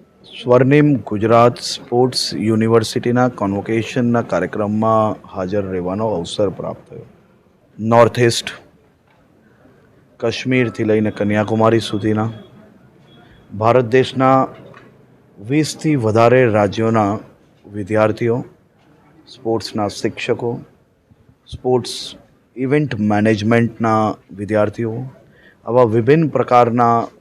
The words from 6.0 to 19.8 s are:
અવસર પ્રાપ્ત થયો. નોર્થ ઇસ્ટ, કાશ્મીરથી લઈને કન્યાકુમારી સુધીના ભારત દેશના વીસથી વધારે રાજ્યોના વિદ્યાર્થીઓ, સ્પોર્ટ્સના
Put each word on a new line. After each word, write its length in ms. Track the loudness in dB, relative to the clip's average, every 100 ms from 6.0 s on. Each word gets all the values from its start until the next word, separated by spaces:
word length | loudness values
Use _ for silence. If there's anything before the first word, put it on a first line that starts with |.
| -4
અવસર 420 | -4 -6 -4 -4
પ્રાપ્ત 400 | -4 -10 -12 -16
થયો. 160 | -20 -20 _ _ _ _ _ _ -8
નોર્થ 380 | 2 6 6 4
ઇસ્ટ, 280 | 0 0 -6 -14 -20 _ _ _ _ _ _ _ _ _ _ _ _ _ _ -6
કાશ્મીરથી 680 | -6 -4 -2 0 0 -2
લઈને 260 | 0 0 0
કન્યાકુમારી 680 | -2 -2 -2 0 2 2 2
સુધીના 500 | 0 -4 -2 -2 -4 -8 -20 -20 -20 _ _ _ _ -20 -20 -20 _ -2
ભારત 260 | 2 2
દેશના 640 | 4 2 0 0 2 2 0 -6 -20 -20 -20 _ _ _ _ -18 -4
વીસથી 480 | -2 -2 -4 -4 -2
વધારે 500 | 0 4 4 6 4
રાજ્યોના 720 | 2 0 0 0 0 0 -4 -10 _ _ _ -16
વિદ્યાર્થીઓ, 720 | -12 -4 0 0 0 -2 -2 -6 -16 _ _ _ _ _ _ -20
સ્પોર્ટ્સના 540 | -10 -6 -4 -6 -6